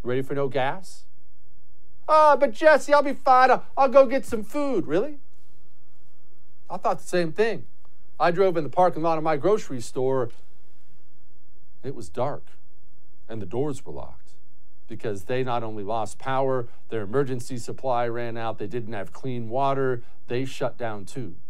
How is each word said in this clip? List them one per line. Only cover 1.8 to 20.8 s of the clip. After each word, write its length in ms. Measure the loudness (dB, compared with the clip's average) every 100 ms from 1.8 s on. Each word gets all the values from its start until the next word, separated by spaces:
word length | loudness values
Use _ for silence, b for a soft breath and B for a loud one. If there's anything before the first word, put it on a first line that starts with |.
| -2 -2 2
"Ah, 300 | 6 6 6
but 160 | 2
Jesse, 400 | 4 6 6 6
I'll 100 | 4
be 100 | 4
fine. 380 | 0 4 6 6
I'll, 140 | 4 0 2
I'll 140 | 6
go 160 | 6 6
get 200 | 2 0
some 180 | -2
food." 440 | -2 -2 0 0 0
Really? 320 | 0 0 -2 -4 -2 -2 -2 -2 -2 -2 -2 -2 -2 -2 -2 -2 -2 -2
I 80 | 0
thought 220 | 0 0
the 80 | 0
same 240 | 0 0
thing. 320 | 2 0 0 -2 -2 -2 -2 -2 2
I 120 | 2
drove 260 | 4 2 2
in 60 |
the 60 | 0
parking 340 | 4 4 4
lot 140 | 0 2
of 60 |
my 140 | 2 2
grocery 440 | 2 2 0 -2
store. 500 | -2 0 2 2 0 -2 -2 -2 -2 -2 -2 -2 -2 -2 -2 -2 -2 -2 -2 -2
It 100 | -2
was 160 | -2 -2
dark, 360 | -2 0 -2 -2 -2 -2 -2 -2 -2 -2 -2 -2
and 120 | -2
the 40 | -2
doors 400 | 0 0 -2 -2
were 80 |
locked. 240 | -4 -4 -2 -2 -2 -4 -4 -2 -2 -2
Because 360 | -2 -2 -2
they 200 | 0 0
not 200 | 0 0
only 200 | 0 -2
lost 340 | -2 0 0 -2
power, 500 | 0 0 2 0 0 b -2
their 120 | -2
emergency 560 | 0 0 0 0 -2 -2
supply 500 | -2 -2 0 0 0
ran 300 | -2 -2 -2
out, 200 | -2 -2
they 100 | -2
didn't 260 | -2 -2
have 180 | -4 -4
clean 380 | -2 -2 -2 -2
water, 540 | 0 0 0 0 0 b b -2
they 180 | -2 -2
shut 320 | -2 -2
down 280 | -2